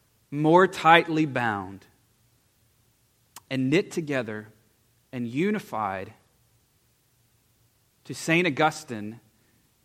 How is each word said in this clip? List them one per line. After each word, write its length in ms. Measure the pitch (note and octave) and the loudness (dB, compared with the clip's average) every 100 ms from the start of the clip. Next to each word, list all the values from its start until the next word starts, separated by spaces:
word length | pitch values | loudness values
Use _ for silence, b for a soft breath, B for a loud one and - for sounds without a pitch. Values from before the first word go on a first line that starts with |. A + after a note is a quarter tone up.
| _ _ _ | _ _ _
more 360 | C#3+ D#3 F3 F#3 | -2 4 6 6
tightly 580 | - D#3+ E3+ E3 D#3 | 4 6 6 6 0
bound 640 | D#3 B2 A#2+ G2+ F#2+ G2 - _ _ _ _ _ _ _ _ _ _ _ _ _ _ - - | -2 -2 -2 -2 -6 -14 -20 _ _ _ _ _ _ _ _ _ _ _ _ _ _ -20 -8
and 220 | C3 C3 | -4 0
knit 220 | D#3+ - | 0 0
together 560 | - D3+ C#3 A2 G#2+ G#2+ - _ _ _ _ _ | -6 -4 -4 -4 -8 -12 -20 _ _ _ _ _
and 160 | B2+ A#2+ | -10 -6
unified 880 | B2+ F#3+ G#3+ - A2 G#2 F#2+ G2+ - _ _ _ _ _ _ _ _ _ _ _ _ _ _ _ _ _ _ | -2 -2 -2 -6 -6 -4 -6 -10 -16 _ _ _ _ _ _ _ _ _ _ _ _ _ _ _ _ _ _
to 100 | - | -16
Saint 320 | C3 - E3 F3+ | -10 -2 0 0
Augustine 760 | C3+ D#3 D3+ - A2+ G#2 A#2 _ _ _ _ _ _ | 2 0 0 -8 -10 -10 -14 _ _ _ _ _ _